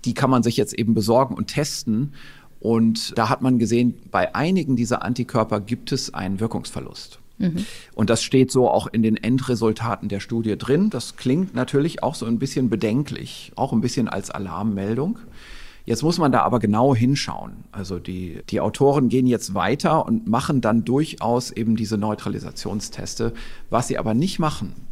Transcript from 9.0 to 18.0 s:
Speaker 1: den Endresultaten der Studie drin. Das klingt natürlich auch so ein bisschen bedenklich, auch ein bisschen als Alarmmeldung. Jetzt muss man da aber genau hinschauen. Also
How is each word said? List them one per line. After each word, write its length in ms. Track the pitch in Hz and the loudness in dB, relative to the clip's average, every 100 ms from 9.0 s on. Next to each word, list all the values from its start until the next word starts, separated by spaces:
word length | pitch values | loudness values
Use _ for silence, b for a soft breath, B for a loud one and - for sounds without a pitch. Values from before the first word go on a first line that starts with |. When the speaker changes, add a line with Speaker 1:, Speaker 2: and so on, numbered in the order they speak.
Speaker 1:
den 120 | 110 110 | 2 2
Endresultaten 920 | 110 131 131 117 110 107 117 117 107 | 2 0 0 0 0 0 -4 -4 -4
der 100 | 98 | -6
Studie 400 | - 117 113 98 | -4 -2 -2 -2
drin. 320 | 120 147 214 | 0 2 2
Das 240 | 135 - | 0 -8
klingt 400 | - 131 143 185 | -4 0 2 0
natürlich 480 | 127 127 139 156 - | -2 0 2 0 0
auch 140 | 120 - | -4 -2
so 100 | 117 | -2
ein 140 | 117 | -2
bisschen 280 | 135 151 127 | 0 0 0
bedenklich, 840 | 107 110 120 147 - - - - | 2 2 0 -2 -6 -10 -14 -14
auch 180 | - 135 | -6 0
ein 80 | 113 | 0
bisschen 280 | 123 135 117 | 0 0 -2
als 240 | 95 - | -2 -6
Alarmmeldung. 880 | - 95 82 110 98 98 117 160 240 - B B B B B | -8 -6 -4 -2 -2 -2 -2 -2 -4 -10 B B B B B
Jetzt 180 | - 117 | -4 0
muss 160 | 151 - | 0 2
man 140 | 151 | 4
da 100 | 120 | 4
aber 160 | 78 120 | 4 2
genau 380 | 104 104 131 120 | 2 4 4 4
hinschauen. 560 | 123 143 - - 53 - - | 2 2 -2 -8 -10 -14 -14
Also 300 | - 92 87 | -12 -8 -8